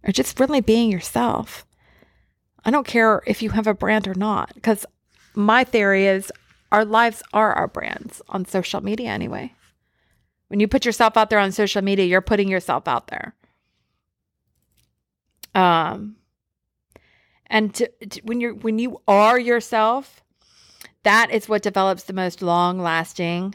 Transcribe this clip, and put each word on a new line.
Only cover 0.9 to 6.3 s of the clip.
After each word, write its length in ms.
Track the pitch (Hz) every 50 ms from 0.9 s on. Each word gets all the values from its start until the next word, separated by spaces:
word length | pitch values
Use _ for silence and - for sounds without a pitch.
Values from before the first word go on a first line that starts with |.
yourself. 760 | 196 170 - - - 233 247 233 - - 214 - - - - _ _ _ _ _ _ _ _ _ _ _ _ _ _ _ _ _ _ _ _
I 60 | -
don't 160 | 254 294 269
care 360 | - - 240 226 220 214 185 -
if 160 | - 208 -
you 80 | 226 214
have 160 | 202 214 214
a 80 | 220 208
brand 340 | - - 196 214 220 202 196
or 60 | 185
not, 380 | 185 202 220 208 - - - - -
'cause 220 | - 226 220 202 - - _ _ _ _ _ _ _ _ _
my 300 | - 202 208 220 247 262
theory 420 | 254 - 226 202 196 196 190 196
is 260 | 196 190 190 196 -